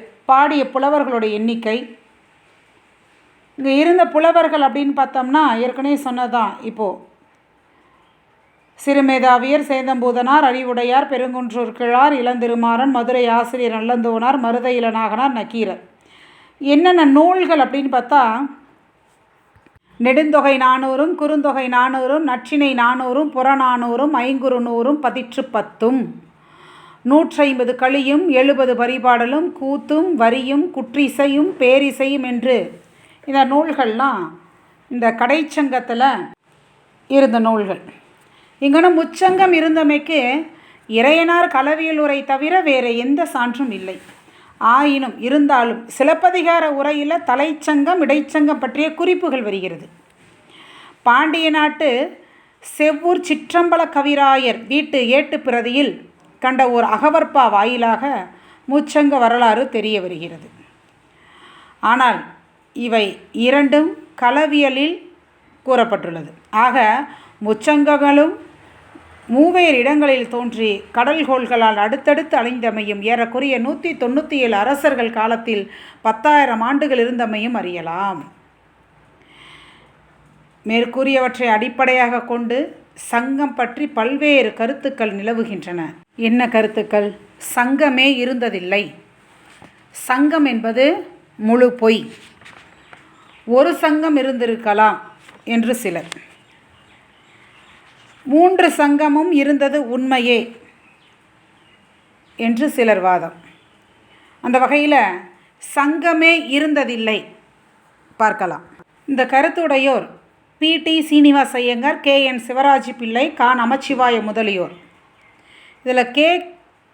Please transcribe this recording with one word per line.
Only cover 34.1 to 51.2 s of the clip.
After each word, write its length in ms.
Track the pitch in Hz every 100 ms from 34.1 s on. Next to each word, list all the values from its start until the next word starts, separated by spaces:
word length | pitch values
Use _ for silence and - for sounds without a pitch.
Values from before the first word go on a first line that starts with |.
| 220 160 - _ _ _ _ -
இந்த 160 | 247 226
கடைச்சங்கத்துல 920 | 233 254 302 302 - 285 254 247 233 269 233 - - _ _ _ _ _ _ -
இருந்த 300 | 269 269 226
நூல்கள். 440 | 226 220 196 180 - - _ _ _ _ _ _
இங்கன 280 | 277 294 359
முச்சங்கம் 640 | 320 320 - 381 381 381
இருந்தமைக்கு 640 | 339 320 311 302 294 294 311 247 277 320 - - _ -
இறையனார் 580 | 220 254 320 330 339 349
களவியல் 500 | 269 269 311 320 311
உரை 180 | 294 277
தவிர 300 | 277 269 302 370
வேற 240 | 320 262 240 233
எந்த 240 | 247 285 320
சான்றும் 460 | 277 240 240 262
இல்லை. 240 | 196 185 185 - - _ _ _ -
ஆயினும் 540 | 220 254 294 277 262 -
இருந்தாலும் 640 | 233 285 285 269 233 220 -
சிலப்பதிகார 760 | - 269 320 359 359 330 339 311
உரையில 420 | 277 277 294 285 330
தலைச்சங்கம், 800 | 330 247 302 311 - 294 285 359
இடைச்சங்கம் 600 | 269 302 294 311 294 294
பற்றிய 260 | 262 294 311
குறிப்புகள் 520 | 311 349 359 349 269
வருகிறது. 440 | 208 196 180 170 175 _ _ _ _ _ _ - - - - _
பாண்டிய 460 | - 240